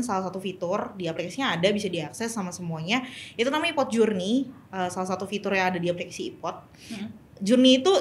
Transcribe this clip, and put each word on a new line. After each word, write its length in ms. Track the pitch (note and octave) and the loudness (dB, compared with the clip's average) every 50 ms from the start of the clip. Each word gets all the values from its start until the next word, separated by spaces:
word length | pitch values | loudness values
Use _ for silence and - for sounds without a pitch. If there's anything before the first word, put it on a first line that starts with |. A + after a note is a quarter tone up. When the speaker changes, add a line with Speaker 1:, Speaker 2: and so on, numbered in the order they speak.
| A#3+ | 0
Speaker 1:
salah 200 | A#3+ G3+ F#3+ F#3+ | 0 0 -2 -2
satu 160 | F3+ F3+ F#3+ | -2 -6 -6
fitur, 540 | G3 G3 E3+ - F3+ E3+ F#3+ A3 A#3 - - | -6 -6 -6 -4 -4 -2 -2 -2 -4 -4 -6
di 120 | G3 F3 | -6 -4
aplikasinya 500 | E3 D#3+ - E3 F3 - C4 C#4 A#3 F3 | -4 -2 -4 -6 -6 -4 -4 -2 0 0
ada, 100 | E3+ E3+ G3+ | 4 4 4
bisa 180 | G#3+ G3+ G#3 F#3 | 4 2 -2 -2
diakses 400 | F3 E3 D3+ D3 - - A3+ A3+ | -4 -4 -6 -6 -6 -6 -6 -6
sama 220 | A3+ A3+ F#3 F3 | -4 -4 -6 -6
semuanya. 520 | F3 - F3+ E3+ D#3+ D#3+ D#3+ F3+ A3+ C4 B3+ - - - - - - | -6 -8 -8 -6 -6 -6 -4 -2 -2 -2 -2 -4 -12 -14 -16 -10 -4
Itu 140 | - A#3 C4+ | -2 0 0
namanya 240 | D4 D#4 D#4+ E4+ D#4 | 0 0 0 0 0
iPod 180 | D4 B3+ - | 0 0 2
Journey, 560 | G#3+ A3+ A3 G#3 G3+ F3+ F3 G3 A#3 C4+ C4+ - - - - - | 4 4 4 4 2 0 0 0 2 0 0 -2 -6 -16 -18 -10
uh, 180 | - F#3+ F3+ | -4 -2 -2
salah 220 | F3+ F3+ F#3+ F#3 F#3+ | -2 -2 -2 -4 -2
satu 160 | F#3+ - G3+ | -2 -4 -4
fitur 260 | F#3+ G#3 G3 G3+ G3 | -4 -4 -4 -2 0
yang 220 | G3 F#3+ F#3 F#3 F#3 | 2 2 2 2 0
ada 60 | E3+ | 0
di 100 | E3+ F3 | 0 -2
aplikasi 420 | F3 F3 F3 - - - - - | -2 -2 -4 -10 -8 -10 -8 -10
iPod. 240 | - - - E3+ F#3+ - - - - - - - | -10 -8 -8 -8 -8 -8 -12 -20 -20 -20 -16 -12
Speaker 2:
Mm-mm. 180 | A#3 G3 G3+ A#3 - - - - - | -10 -10 -10 -10 -12 -16 -20 -20 -12
Speaker 1:
Journey 460 | - G3 F#3+ B3 B3 B3+ C4 B3+ C4 C4 | -4 2 4 6 8 8 8 8 8 6
itu 80 | F#4 G4 - | 6 4 4